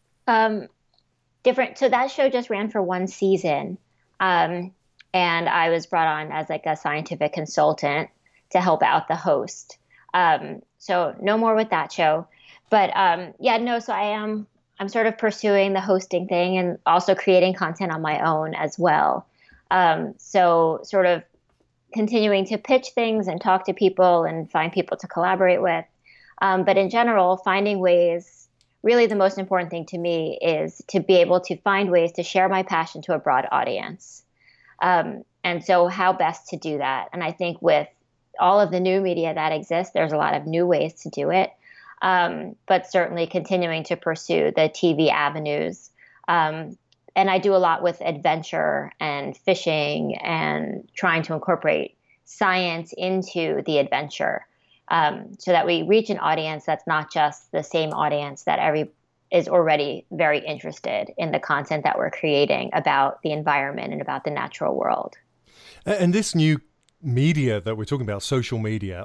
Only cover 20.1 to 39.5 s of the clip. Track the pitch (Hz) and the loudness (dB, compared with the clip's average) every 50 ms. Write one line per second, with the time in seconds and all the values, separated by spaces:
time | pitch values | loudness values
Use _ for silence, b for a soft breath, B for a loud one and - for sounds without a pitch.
20.1 | - - - - - 202 180 175 170 170 165 160 160 - - - - 196 185 180 | -10 -14 -12 -2 2 4 4 6 6 4 4 2 0 -2 -6 -2 0 2 4 4
21.1 | 175 165 - _ _ _ _ _ _ _ _ _ _ _ _ _ - 226 214 214 | 2 0 -2 _ _ _ _ _ _ _ _ _ _ _ _ _ -4 -2 -2 0
22.1 | 233 233 214 214 202 196 190 190 220 214 - - 285 254 254 - - - 233 226 | 2 2 2 2 2 2 0 -2 -4 -6 0 0 0 0 0 -2 -4 -2 -2 0
23.1 | 220 220 202 185 165 175 - 220 185 190 185 - 180 - 214 185 185 - 185 180 | 0 -2 -2 -2 -4 -2 0 2 2 2 2 -2 -2 2 2 2 4 4 4 4
24.1 | 175 170 170 160 160 160 160 160 - 165 156 165 - 196 175 - - - - 175 | 4 4 2 0 -2 -6 -6 -4 -2 -2 -2 -2 -2 -4 -4 -4 -6 -8 -8 -8
25.1 | - - 170 180 190 185 190 180 180 - 170 180 165 165 165 - _ b b b | -4 -2 0 0 2 2 4 4 4 4 2 0 0 -2 -4 -8 _ b b b
26.1 | b b b b b - - 196 190 185 185 196 190 196 196 190 214 233 240 240 | b b b b b -2 0 2 2 2 2 2 4 4 2 2 2 2 2 2
27.1 | 226 202 185 180 185 185 - 202 185 196 202 208 208 196 185 185 175 175 175 175 | 4 4 4 4 2 0 0 0 0 0 0 0 0 0 2 4 6 6 4 4
28.1 | 170 175 175 - _ _ _ _ _ _ _ _ _ _ - 220 240 240 233 220 | 2 -2 -4 -10 _ _ _ _ _ _ _ _ _ _ 0 2 4 4 4 4
29.1 | 220 208 190 196 190 196 190 185 190 185 175 165 175 170 160 - - 175 170 175 | 4 2 2 2 2 -2 -4 -2 -2 -2 -2 -2 -6 -10 -10 -8 -8 -6 -2 -2
30.1 | 170 165 160 156 - - - 165 160 151 160 160 - - - - - 196 - - | -2 -2 -2 -4 -4 -2 -2 0 0 0 -2 -6 -8 -12 -10 -4 -2 0 2 4
31.1 | 190 175 170 175 180 180 180 - 180 - - 208 196 196 202 190 175 175 165 170 | 6 6 6 4 4 2 0 -2 -8 -4 -2 0 0 0 2 2 2 2 2 2
32.1 | 170 - 170 - - 196 185 190 196 190 190 185 185 165 160 - - 160 151 - | 0 -6 -8 -2 0 2 2 2 2 0 -2 0 -2 -2 -2 -4 -8 -10 -6 -4
33.1 | 175 151 - 151 135 127 135 - - 139 - 135 113 101 - - - 190 - - | -4 -2 0 0 2 2 0 0 -2 -2 -2 -2 -4 -6 -8 -10 -12 -16 -18 -20
34.1 | - - _ _ b b b b b b b b b - - 180 180 170 160 165 | -20 -20 _ _ b b b b b b b b b -2 0 2 2 2 0 -2
35.1 | - - - _ _ _ - 180 175 170 165 - 185 180 175 175 180 196 185 185 | -6 -12 -14 _ _ _ -6 -6 -6 -4 0 2 4 4 4 4 2 2 2 2
36.1 | 190 185 160 160 165 - - - - 160 - 160 151 147 139 131 135 131 - - | 2 2 0 -2 -2 -4 -10 -12 -12 -10 -6 -6 -4 -4 -2 -2 -4 -4 -6 -8
37.1 | - 175 175 160 165 - 185 175 170 170 - 165 156 147 147 - _ _ _ _ | -8 -8 -6 -6 -6 -4 -6 -6 -6 -2 0 2 2 2 0 -2 _ _ _ _
38.1 | _ _ _ _ - - - 180 196 208 208 170 170 180 180 185 185 196 196 185 | _ _ _ _ -4 0 2 4 6 4 4 2 0 0 0 2 2 2 0 0
39.1 | 175 170 165 165 156 160 156 156 | -2 -2 -2 -2 -2 -2 -2 -2